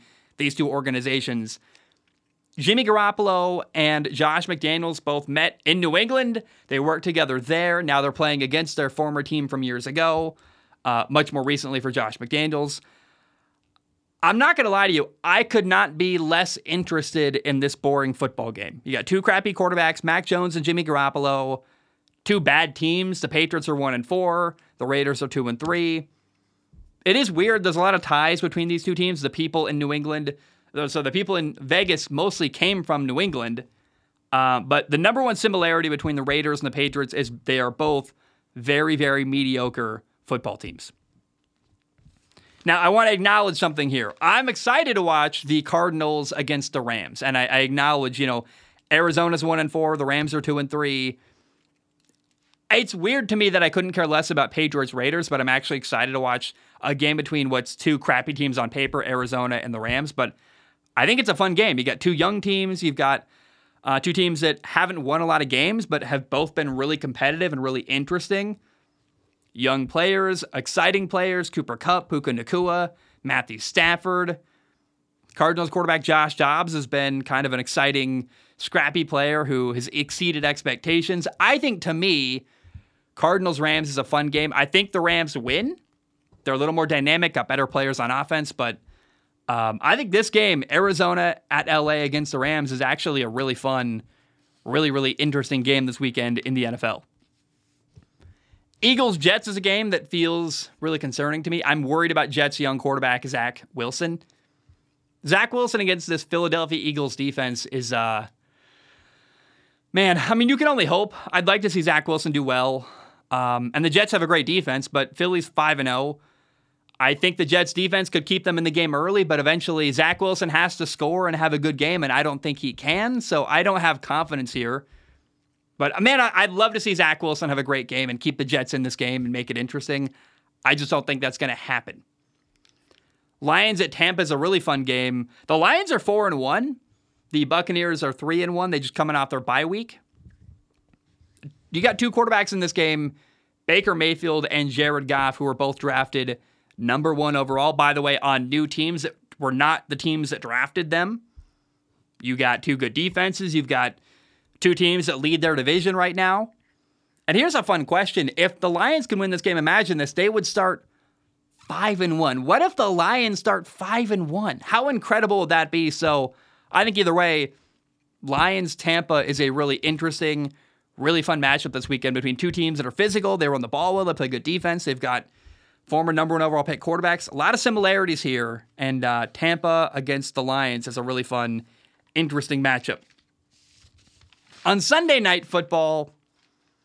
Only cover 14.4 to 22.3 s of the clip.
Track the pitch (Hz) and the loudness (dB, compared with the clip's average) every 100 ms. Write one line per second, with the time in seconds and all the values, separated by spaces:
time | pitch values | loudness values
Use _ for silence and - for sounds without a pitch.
14.4 | 285 339 226 196 196 156 139 _ 165 190 | 4 4 2 2 2 2 -2 _ 0 2
15.4 | 233 233 185 185 185 151 180 175 156 165 | 2 2 2 2 2 0 0 0 0 0
16.4 | 180 - - 175 - 160 147 165 143 135 | 0 -4 -6 -4 -2 -4 -2 0 0 0
17.4 | 147 139 139 - 143 139 135 123 131 - | -2 0 -2 -2 0 0 0 -2 -4 -4
18.4 | 113 101 101 - 127 127 - 190 190 196 | -8 -8 -12 -12 -6 -6 0 -2 0 -2
19.4 | 208 190 180 175 160 160 165 170 180 180 | -2 -2 -2 0 0 0 -2 -2 0 -2
20.4 | 180 165 151 170 160 143 139 143 143 139 | -2 -4 -2 -2 -2 0 0 0 -2 -2
21.4 | 135 131 _ _ _ _ _ _ - | -2 -6 _ _ _ _ _ _ -2